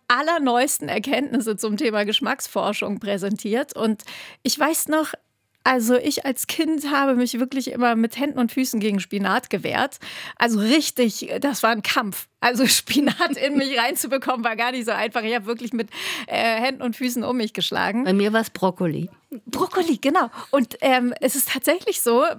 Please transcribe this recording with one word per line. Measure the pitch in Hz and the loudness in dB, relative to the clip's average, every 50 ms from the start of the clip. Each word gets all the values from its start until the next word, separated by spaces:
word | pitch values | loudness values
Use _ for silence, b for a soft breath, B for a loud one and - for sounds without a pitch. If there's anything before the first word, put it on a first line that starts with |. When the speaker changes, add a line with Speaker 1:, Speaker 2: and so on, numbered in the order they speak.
| _ | _
Speaker 1:
allerneuesten | - 247 254 294 320 339 330 277 254 240 240 262 294 - - - | 0 0 2 2 2 0 2 2 2 2 2 2 0 0 -2 -4
Erkenntnisse | - - 220 202 269 285 240 285 - - 269 220 226 214 | -4 -4 -2 -2 0 0 0 0 0 -2 -2 0 -2 -2
zum | - - 220 208 | -2 -2 -2 -2
Thema | 208 311 233 214 208 208 | 0 0 0 0 0 0
Geschmacksforschung | 202 226 - 220 208 269 - - - - 208 190 196 214 - - 202 202 185 | -2 -2 -4 -4 -4 -4 -4 -6 -6 -4 -2 -2 -2 -2 -2 -4 -4 -6 -6
präsentiert. | - 202 202 190 190 202 214 - - 208 214 247 302 - - | -4 -4 -4 -2 -2 -4 -4 -4 -4 -2 -2 -2 -2 -4 -4
Und | - 226 220 214 - - B B B B B B B | -2 0 0 0 -2 -6 B B B B B B B
ich | B 254 - | B -4 0
weiß | - 294 302 330 - - | 2 2 2 2 0 0
noch, | - 302 311 302 - - - _ _ _ _ _ _ _ _ - | 0 0 0 0 -2 -4 -10 _ _ _ _ _ _ _ _ 2
also | 240 262 254 220 226 247 | 2 4 4 4 4 4
ich | 247 - 294 277 - - | 4 4 0 -2 -2 -2
als | 277 247 - - | -2 -2 -2 -4
Kind | - - - 320 311 320 294 302 285 | -4 -2 -2 0 0 -2 -2 -2 0
habe | 294 277 277 277 262 | 0 2 2 4 4
mich | 240 247 240 - 226 | 4 2 2 0 -2
wirklich | 262 254 269 262 240 - | -2 -2 -2 -4 -4 -4
immer | - 233 247 240 233 | -2 0 2 2 2
mit | 226 226 226 - | 2 2 0 0
Händen | - 285 302 285 262 | -2 -4 -2 0 0
und | 240 226 - | 0 0 0
Füßen | 240 262 254 - 220 | -2 -2 -2 -2 -2
gegen | 202 220 202 196 | 0 0 0 -2
Spinat | 180 - 202 202 196 190 196 247 - - | -2 -2 -2 -2 0 0 0 0 0 -2
gewehrt. | - 185 - - - - - - - - B B B B B B B | -4 -4 -2 -2 0 0 0 -2 -4 -8 B B B B B B B
Also | B - 240 226 208 | B 2 2 2 2
richtig, | 208 220 277 320 294 - - - 247 220 - - - - - - | 4 4 4 4 4 2 2 2 2 2 0 -2 -6 -6 -4 -2
das | - 285 247 - | -2 -2 0 2
war | - 226 | 2 2
ein | 233 214 - | 2 0 -2
Kampf. | - - 269 233 202 175 - - - _ _ | -2 0 0 -2 -2 -4 -8 -10 -12 _ _
Also | - 240 247 233 269 | 0 2 2 4 4
Spinat | 202 - - - - - 277 285 247 226 - 349 330 285 | 4 4 2 2 0 2 2 4 4 4 2 0 0 0
in | - 254 285 294 | 0 0 0 0
mich | 285 277 262 277 | 0 0 0 2
<laughs> | |
reinzubekommen, | 240 226 254 349 - - 247 277 269 - 247 254 233 233 | 0 0 0 0 -2 -2 -2 -2 -2 0 -2 -2 0 0
war | 233 220 | -2 0
gar | 226 233 247 | 0 -2 -2
nicht | 254 254 226 | -2 -2 -2
so | 226 | -2
einfach. | 208 196 214 226 - 247 214 | -2 -2 -2 -2 -2 -2 -2
Ich | 220 233 | -2 -2
habe | 240 190 | -2 -2
wirklich | 208 240 226 240 226 - | -4 -6 -6 -6 -6 -4
mit, | 226 226 - B B B B B B 240 | -4 -4 -6 B B B B B B -6
äh, | B - - 214 233 226 220 | B -2 0 2 2 2 2
Händen | 240 269 269 - | 0 -2 -2 -2
und | 247 240 220 | -4 -6 -4
Füßen | - 262 247 240 247 214 | -2 -4 -2 -2 -2 -2
um | - 247 | -2 -2
mich | 254 220 214 | -2 -2 -2
geschlagen. | - 202 - - - - 180 185 202 233 254 | -4 -4 -4 -2 -2 0 0 0 0 0 2
Speaker 2:
Bei | 185 190 | 2 4
mir | 196 202 214 | 4 4 4
war's | 214 226 220 - | 2 2 0 -2
Brokkoli. | - - 185 185 180 - 185 165 147 151 170 - - _ _ - 285 220 - | -2 0 0 0 2 0 -2 -2 -2 -2 -6 -8 -10 _ _ -18 -18 -16 -12
Speaker 1:
Brokkoli, | 240 247 - 370 - - 381 339 330 269 | -8 -4 -4 -4 -2 0 0 0 0 0
genau. | - - 269 302 370 285 233 B B B B | 0 0 2 2 2 2 0 B B B B
Und, | B 277 233 - - - | B 2 2 0 -2 0
ähm, | - 269 254 254 240 247 240 - | 2 4 4 4 2 0 0 0
es | - 262 - | 0 0 0
ist | 277 - | 0 -2
tatsächlich | - - 262 - 277 320 370 - 440 370 - | -2 -2 0 2 2 2 2 0 -2 -2 0
so, | - 240 233 240 302 339 - | 2 4 4 4 4 2 0